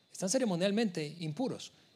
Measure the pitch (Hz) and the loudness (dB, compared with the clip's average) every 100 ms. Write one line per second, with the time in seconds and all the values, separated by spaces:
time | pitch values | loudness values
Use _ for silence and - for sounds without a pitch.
0 | _ - 190 262 240 170 196 208 226 170 | _ -6 0 2 2 2 2 4 2 0
1 | 147 165 160 151 254 123 - - - | -6 -4 -6 -2 -2 -4 -10 -18 -20